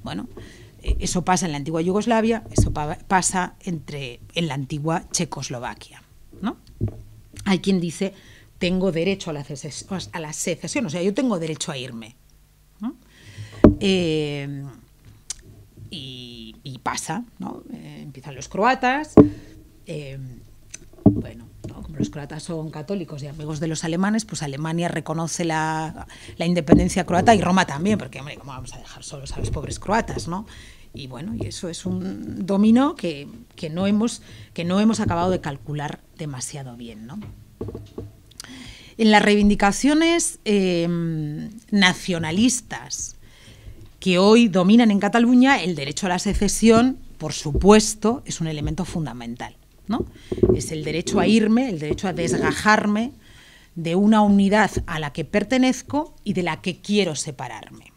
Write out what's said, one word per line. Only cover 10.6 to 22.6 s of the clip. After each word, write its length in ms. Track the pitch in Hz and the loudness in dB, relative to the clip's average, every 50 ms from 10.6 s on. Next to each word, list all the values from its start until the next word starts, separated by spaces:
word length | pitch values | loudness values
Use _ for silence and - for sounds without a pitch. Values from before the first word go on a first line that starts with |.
| - 165 - 294 254 | -6 -6 -4 -4 -4
o 40 | 170 | -2
sea, 120 | 139 175 | -4 -2
yo 120 | 175 196 202 | -2 -2 0
tengo 240 | - 269 254 214 175 | 0 0 0 0 0
derecho 340 | 165 160 160 139 - - 151 | -2 -4 -6 -6 -6 -8 -8
a 40 | 135 | -8
irme, 380 | 123 117 110 117 113 - 123 _ _ _ _ _ _ _ _ _ _ _ _ _ | -8 -10 -12 -14 -16 -16 -20 _ _ _ _ _ _ _ _ _ _ _ _ _
¿no? 160 | 208 233 311 - _ _ _ - - - - - - - - - - - - - | -10 -10 -10 -10 _ _ _ -20 -20 -20 -18 -16 -16 -16 -16 6 6 6 6 6
Eh, 800 | - 196 190 185 180 165 156 156 151 147 143 143 139 139 143 139 139 139 - - - _ _ _ _ - - - - _ - - - - - - - - _ - - - | 0 0 2 2 0 0 -2 -2 -2 -4 -6 -8 -8 -10 -10 -10 -12 -14 -16 -20 -20 _ _ _ _ -20 -20 -20 -18 _ -18 -18 -18 -20 -20 -20 -20 -20 _ -20 -20 -16
y, 680 | - 165 135 131 127 123 123 120 120 117 113 113 110 - _ | -14 -14 -14 -14 -16 -16 -18 -18 -18 -18 -18 -18 -20 -18 _
y 160 | 139 131 127 | -16 -16 -8
pasa, 440 | _ - 123 123 - - 160 208 240 - - _ | _ -6 -6 -6 -6 -6 -6 -8 -8 -10 -14 _
¿no? 240 | 190 - - - - - - | -12 -12 -12 -14 -14 -16 -16
Eh, 280 | - 156 151 147 147 151 | -16 -16 -16 -16 -16 -16
empiezan 320 | 151 139 135 - 156 135 | -16 -16 -16 -16 -16 -16
los 140 | 123 123 - | -14 -16 -10
croatas, 640 | - - 202 240 262 254 - 247 262 285 311 302 - - 294 302 - - - - - - - - _ - - | -4 0 2 2 2 2 0 0 0 0 -4 0 2 2 2 2 -2 -10 -18 -20 -20 -20 -20 -20 _ -20 -14
eh, 340 | - 170 151 147 135 135 139 135 127 123 113 107 - - - - - - - - - - - - | -12 -10 -10 -10 -10 -12 -12 -14 -14 -16 -18 -20 -20 -20 -20 -20 -20 -20 -20 -20 -20 -20 2 2
bueno, 420 | 101 98 107 117 123 110 113 - - - - - - | 2 2 2 -6 -8 -12 -16 -20 -20 -20 -16 -16 -16
¿no? 140 | - - - | -14 -14 -16
Como 140 | - 156 143 | -14 -6 -6
los 120 | 143 - | -6 -6
croatas 340 | - 151 143 139 156 156 - | -6 -12 -12 -12 -12 -12 -10
son 280 | - 175 160 | -8 -8 -8